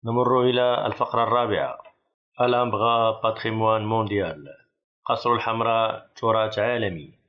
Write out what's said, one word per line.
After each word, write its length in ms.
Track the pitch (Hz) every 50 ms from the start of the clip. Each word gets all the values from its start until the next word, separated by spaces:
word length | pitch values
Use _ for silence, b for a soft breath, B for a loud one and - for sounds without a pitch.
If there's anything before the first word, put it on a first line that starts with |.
| -
نمر 380 | 113 117 120 123 120 123 127 123
إلى 440 | 127 123 123 123 123 123 - -
الفقرة 360 | - 107 - 123 - - 113 117
الرابعة. 560 | 113 113 123 120 110 104 82 71 65 - - - - _ _ _ _ _ _ _ _ _ -
Alhambra, 840 | 123 123 123 120 123 113 107 101 107 117 117 117 117 113 110 113 -
patrimoine 600 | 113 110 - - 113 110 110 110 110 110 110 107
mondial. 540 | 107 110 113 110 104 101 101 95 85 78 76 71 71 - - _ _ _ _ _ _ _ _ _
قصر 280 | - 120 113 - 120 120
الحمراء، 760 | 110 - 117 113 113 113 113 117 113 113 110 - - - _ _
تراث 420 | - - 113 110 110 110 107 107 107
عالمي. 540 | 104 117 120 120 113 101 90 82 73 - - _ _